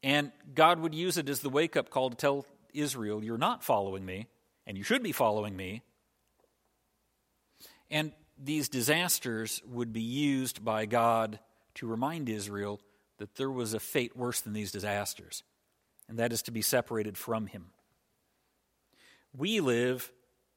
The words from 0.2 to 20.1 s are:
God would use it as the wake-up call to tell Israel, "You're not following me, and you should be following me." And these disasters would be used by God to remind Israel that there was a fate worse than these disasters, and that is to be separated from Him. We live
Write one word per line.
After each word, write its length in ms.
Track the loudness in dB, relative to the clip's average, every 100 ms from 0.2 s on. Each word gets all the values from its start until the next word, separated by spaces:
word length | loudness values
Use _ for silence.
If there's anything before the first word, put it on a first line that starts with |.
| 2 -8 -8
God 260 | 6 8 8
would 160 | 2 -2
use 220 | 0 0
it 120 | -2
as 120 | -4
the 80 | 0
wake-up 400 | 2 2 0 0
call 200 | 0 0
to 80 | 2
tell 280 | 0 0 -4 -20 _
Israel, 500 | -4 -4 -2 -2 -2
"You're 140 | -4 0
not 260 | 0 0
following 420 | 2 2 2 -4 -6
me, 220 | -8 -10 _ _ _ -12
and 100 | -8
you 60 |
should 180 | 0 0
be 100 | 0
following 440 | 2 2 2 -2 -6
me." 280 | -8 -10 _ _ _ _ _ _ _ _ _ _ _ _ _ _ _ _ _ _ -20 -20 _
And 220 | -2 -2 -6 _ -12
these 320 | -2 0 0
disasters 920 | 0 2 4 4 0 0 -4 -4 -6 -8
would 260 | -6 -4
be 100 | -2
used 640 | -2 2 2 2 0 -4
by 220 | -2 0 2
God 540 | 4 6 4 2 -4 _ _ _ -10
to 120 | -6
remind 420 | -2 -2 -2 -4
Israel 500 | -4 -4 -6 -6 -8 _ _ _ _
that 180 | -14 -4
there 140 | -4
was 240 | -2 -2
a 60 | -4
fate 360 | -2 -2 -2 -4
worse 260 | -2 -2
than 120 | -4
these 180 | -4 -4
disasters, 720 | -4 -2 0 -2 -6 -12 -14 _ _ _ _ _ _ -12
and 120 | -2
that 120 | 0
is 120 | 0
to 80 | -4
be 100 | -2
separated 560 | 2 2 2 -2 -2 -4
from 300 | -4 -4 -4
Him. 240 | -10 -16 _ _ _ _ _ _ _ _ _ _ _ _ _ -20 _ _ -6
We 260 | 0 2
live 500 | 4 4 2 0 -6